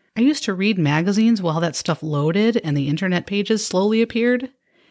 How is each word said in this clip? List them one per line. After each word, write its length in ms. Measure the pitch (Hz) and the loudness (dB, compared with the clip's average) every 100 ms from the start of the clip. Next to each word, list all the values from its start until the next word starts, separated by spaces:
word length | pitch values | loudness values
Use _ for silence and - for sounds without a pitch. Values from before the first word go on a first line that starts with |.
| _ - | _ 0
I 60 | |
used 200 | 254 294 | 2 2
to 100 | - | -2
read 240 | 185 202 190 | -2 0 2
magazines 640 | 147 151 175 202 226 220 | 2 2 2 2 4 2
while 200 | 175 160 | 0 0
that 160 | 170 - | -2 -4
stuff 260 | - 156 | -4 -4
loaded 540 | 156 147 151 180 220 233 | -2 0 0 2 2 0
and 120 | 160 143 | 0 -2
the 120 | 139 | 0
internet 380 | 160 190 175 - | -2 0 -2 -2
pages 380 | 202 202 220 | -4 -2 -2
slowly 380 | - 185 202 220 | 0 0 0 2
appeared. 480 | 226 226 240 247 254 - _ _ _ | 0 0 0 0 -4 -14 _ _ _